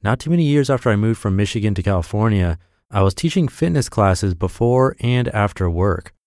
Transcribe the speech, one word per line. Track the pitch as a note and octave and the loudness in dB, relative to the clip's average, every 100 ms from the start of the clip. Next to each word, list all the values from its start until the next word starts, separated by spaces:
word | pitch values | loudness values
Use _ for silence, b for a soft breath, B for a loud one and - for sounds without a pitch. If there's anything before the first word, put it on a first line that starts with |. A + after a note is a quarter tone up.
Not | G2 B2 | -2 -4
too | D3+ | 0
many | F3 | 0
years | D3+ D3 C#3 | 2 2 2
after | C3 B2+ | 0 2
I | |
moved | G#2 G#2+ A2+ | 2 2 0
from | G#2+ | 0
Michigan | F#2+ G#2 A#2 G#2 | 0 0 -2 -2
to | G2+ | -2
California, | F#2+ F#2 E2+ G#2 A2 G#2 F2 E2 _ _ _ | 0 -2 -2 0 0 2 0 -2 _ _ _
I | G2+ | 0
was | F#2+ | 0
teaching | - E3+ F#3+ D3+ | 2 -2 0 -2
fitness | - E3 D#3+ - | 0 0 0 -2
classes | - G2+ F#2 G2+ | 0 2 2 -2
before | F2 F#2+ - A#2 B2+ C3 - | -2 -4 -2 0 2 2 0
and | A#2+ B2 A#2+ | -2 0 0
after | G#2+ G2+ - F2+ | -2 -2 0 -2
work. | E2+ G2 E2+ - _ | 0 0 0 -6 _